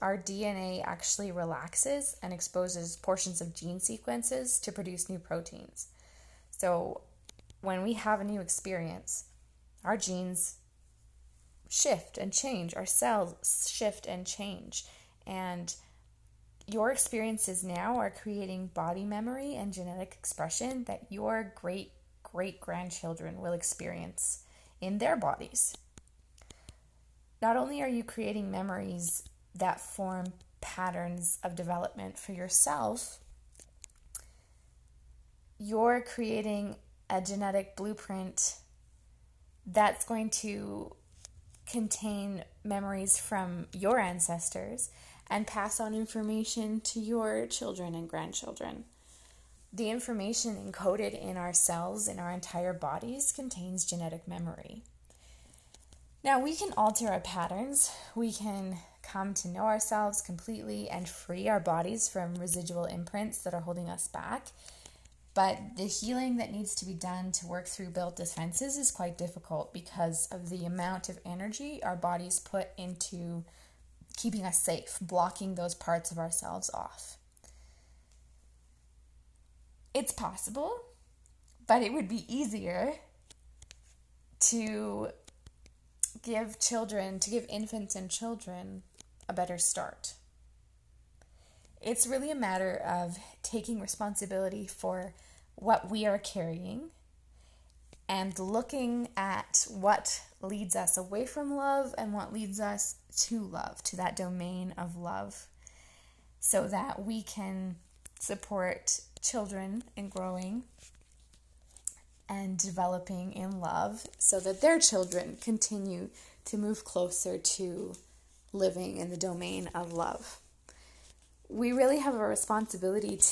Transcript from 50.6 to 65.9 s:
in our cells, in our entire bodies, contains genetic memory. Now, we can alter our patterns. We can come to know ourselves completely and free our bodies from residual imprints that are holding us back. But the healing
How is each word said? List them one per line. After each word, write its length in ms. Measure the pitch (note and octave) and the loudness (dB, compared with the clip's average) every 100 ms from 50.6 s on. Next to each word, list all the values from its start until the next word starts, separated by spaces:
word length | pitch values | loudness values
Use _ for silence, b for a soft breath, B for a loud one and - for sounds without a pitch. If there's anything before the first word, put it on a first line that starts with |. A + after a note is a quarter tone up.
| G3 F#3+ F#3 G3+ G3+ G#3+ | -6 0 2 4 2 -2
in 180 | F#3+ F#3 | -4 -4
our 160 | F3 | 2
cells, 540 | F3+ - E3+ F3 G#3 G#3 | 6 6 4 -2 -2 -2
in 120 | F#3 | -2
our 100 | F3 | -4
entire 420 | F3+ - F3 F3+ | -4 -4 -2 0
bodies, 600 | F3 C#3+ D3 A#3 C4 C4+ | 0 -2 -2 -4 0 0
contains 520 | - C4 F#3 F3+ F#3 | 0 -2 -6 -4 -2
genetic 440 | - F3 E3 E3 E3+ | -2 -2 -4 -6 -8
memory. 560 | E3+ E3+ - - A3 - - - B B B B B B B B - - - | -6 -6 -6 -12 -16 -16 -20 -20 B B B B B B B B -20 -20 -2
Now, 160 | C4+ C4 | 6 6
we 160 | C#4 D#4+ | 6 2
can 160 | G4 - | 0 6
alter 300 | G#3+ G#3+ A3+ | 6 6 4
our 120 | F#3 | 2
patterns. 720 | F3 F3+ E3 F#3 C4 C#4 - B B | 0 -2 0 -2 2 6 4 B B
We 180 | - A#3 | -2 -2
can 460 | G#3 G#3 G3 F#3+ F3+ B B | -2 -4 -4 -4 -6 B B
come 320 | - G3 F#3+ | -8 -4 -2
to 140 | G3 F3+ | -2 -4
know 160 | F3+ | 0
ourselves 580 | G#3+ G#3+ G#3+ G#3+ G#3 G3+ | 2 4 4 4 2 0
completely 640 | - F3 - A3 G#3+ G#3 G#3 | -2 -6 -6 -8 -6 -4 -4
and 220 | F3 F3+ | -4 -6
free 400 | - - F3+ G3+ | -8 -6 -2 2
our 100 | G#3 | 4
bodies 480 | F3 E3 F3 A3+ - | 4 2 2 0 0
from 280 | G3 F3 F3 | 0 -4 -2
residual 500 | F3+ E3+ E3+ F3 E3+ | -2 -2 -2 -2 -2
imprints 540 | E3+ E3+ G#3 G#3+ - | -4 -4 -4 -2 -4
that 160 | - F3 | -2 -4
are 60 | |
holding 280 | E3 F3 E3+ | -2 -4 -4
us 180 | F3 - | -4 -4
back. 420 | - F3+ A#3+ - B B B B B B - - - | -4 -4 -6 -6 B B B B B B -20 -2 4
But 240 | F#3+ - G3+ - | 4 4 -4 -4
the 80 | |
healing 540 | F#3+ | -2